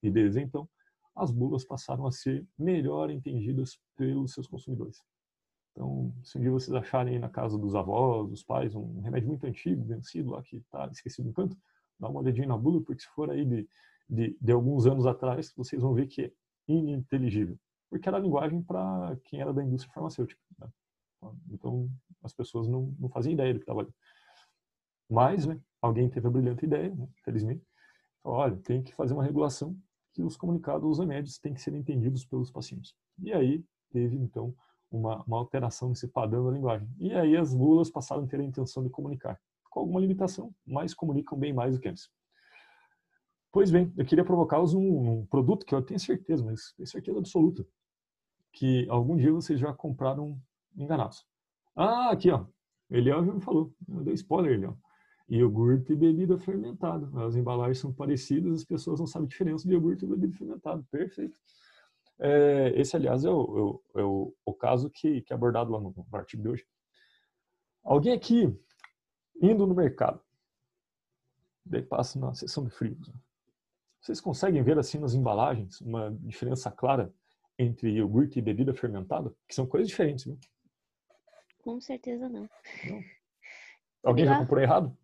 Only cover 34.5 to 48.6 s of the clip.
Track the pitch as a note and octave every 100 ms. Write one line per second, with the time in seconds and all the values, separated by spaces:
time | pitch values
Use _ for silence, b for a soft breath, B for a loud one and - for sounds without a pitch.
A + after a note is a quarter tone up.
34.5 | B2+ _ _ _ A2+ A2 A2 - A2+ B2
35.5 | C3+ A#2+ - B2+ B2 B2 - A2+ A#2 B2+
36.5 | C3+ C3 A2 G#2 B2+ F3+ A3 D#3 D#3+ D#3
37.5 | B2+ C3+ D#3+ E3 - C3+ D3 C3+ C#3 C#3+
38.5 | C3 B2+ - B2+ B2+ C#3+ C3+ - F#2 _
39.5 | _ _ - E3+ F3+ F#3+ F#3+ F#3+ - A#3+
40.5 | - - C3+ E3 - E3 C#3+ C#3+ C#3+ C#3+
41.5 | C3 B2 B2+ A2 E3+ - _ _ b b
42.5 | b b b b b b b _ _ _
43.5 | F#3+ G3 E3+ F3 - C3 D#3+ F3 F3 D#3+
44.5 | D3+ E3+ F3+ F#3+ D#3+ A#2+ A2+ G#2 C3+ B2+
45.5 | G3+ - C#3 C3 F#3 - F#3 - D#3+ A2
46.5 | A2 - _ - - - G#3+ - F#3 G#2+
47.5 | F2 - _ _ _ _ _ _ _ _
48.5 | -